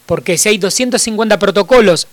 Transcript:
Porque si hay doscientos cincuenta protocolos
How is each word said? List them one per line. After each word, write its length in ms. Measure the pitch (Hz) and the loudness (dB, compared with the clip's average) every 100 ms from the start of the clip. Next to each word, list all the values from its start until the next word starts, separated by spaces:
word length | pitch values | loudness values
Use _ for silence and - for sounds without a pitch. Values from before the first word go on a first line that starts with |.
| - | -6
Porque 320 | 160 - 170 | -6 -4 -2
si 100 | 214 | 0
hay 100 | 214 | 0
doscientos 440 | 185 - 254 233 | -2 -4 -2 -2
cincuenta 360 | - 214 226 208 | -4 -2 0 0
protocolos 720 | 196 202 190 254 208 160 - | 0 0 2 4 4 2 -2